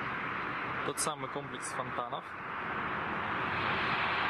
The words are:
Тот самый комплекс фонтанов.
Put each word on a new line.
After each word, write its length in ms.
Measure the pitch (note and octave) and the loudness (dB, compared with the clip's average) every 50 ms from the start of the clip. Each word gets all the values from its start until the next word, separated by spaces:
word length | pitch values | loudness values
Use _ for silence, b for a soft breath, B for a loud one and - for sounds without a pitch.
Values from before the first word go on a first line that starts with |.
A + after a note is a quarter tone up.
| - - - - - - - - - - - - - - - - - | -2 -2 -2 -2 -2 -2 -2 -2 -2 -2 -2 -2 -2 -2 -2 0 0
Тот 140 | C#3 C#3+ - | 0 0 2
самый 280 | - D#3+ D3+ C#3 C3+ C3 | 2 2 2 0 -2 -2
комплекс 360 | - C#3+ C#3 C3 B2+ B2 - - | -2 -2 -2 -2 -4 -4 -4 -2
фонтанов. 560 | - - B2+ B2+ B2 B2 A#2+ A#2+ C3 E3 - - - - - - - - - - - - - - - - - - - - - - - - - - - - - - - - - - - - - - - - - - | -2 -2 -2 0 0 0 0 0 -2 -4 -4 -6 -8 -6 -6 -4 -4 -4 -2 -2 -2 -2 0 0 0 0 0 0 0 0 0 0 0 0 2 2 2 2 2 2 2 4 4 4 4 4 4 4 4 4 4 4